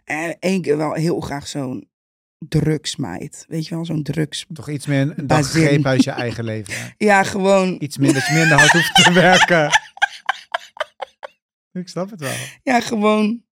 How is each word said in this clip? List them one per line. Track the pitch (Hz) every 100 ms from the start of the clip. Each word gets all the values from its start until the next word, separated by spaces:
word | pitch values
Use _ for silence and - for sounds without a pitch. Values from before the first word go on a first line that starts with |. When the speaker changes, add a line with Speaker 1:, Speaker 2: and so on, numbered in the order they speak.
Speaker 1:
En | - 151 165 -
één | 180 190
keer | 147 151
wel | 151
heel | - 165 165
graag | 131 139 -
zo'n | 147 127 117 - _ _ _ _ - 151
drugsmeid. | 156 156 156 - - 104 87 - - -
Weet | 160 156
je |
wel, | 165
zo'n | 170 156
drugs | 143 160 147 - -
Speaker 2:
Toch | 160 -
iets | 143 143
meer | 139
een, | 139 -
een | 135
dag | 151
Speaker 1:
bazin. | 135 165
Speaker 2:
gegrepen | 151 147 135
uit | 127
je | 131
eigen | 139 120 113
leven, | 113 110 101
hè? | - - -
Speaker 1:
<laughs> | 208
Ja, | 196
gewoon | 196 202 190 196 185 165
Speaker 2:
Iets | 143 135
minder, | 139 135
dat | -
je |
minder | 156 - -
hard | 1077
hoeft | 170 - -
te | -
werken. | 175 175 180 - 170 151
Speaker 1:
<laughs> | - - - 784 - - - - - - - - - - _ - _ _ _ _ 185
Speaker 2:
Ik | 175
snap | 170 196
het | 196
wel. | 135 123 131 -
Speaker 1:
Ja, | 277 240
gewoon | - 220 214 214 208 233 _